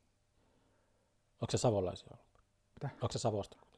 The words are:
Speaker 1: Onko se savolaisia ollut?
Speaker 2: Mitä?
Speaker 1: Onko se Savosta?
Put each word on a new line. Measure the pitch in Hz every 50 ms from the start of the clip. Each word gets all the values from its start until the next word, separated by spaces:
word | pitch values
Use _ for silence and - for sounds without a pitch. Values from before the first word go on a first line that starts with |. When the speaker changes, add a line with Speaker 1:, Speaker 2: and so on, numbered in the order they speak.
| _ _ _ _ _ _ _ _ _ _ _ _ _ _ _ _ _ _ _ _ _ _ _ _ _ _ _ -
Speaker 1:
Onko | - -
se | - 110
savolaisia | - 127 110 101 92 90 92 - - -
ollut? | - - - _ _ _ _ _ _ _ _ _ -
Speaker 2:
Mitä? | - - 135 -
Speaker 1:
Onko | - - 110 -
se | 117
Savosta? | - 120 104 104 95 - - - - - _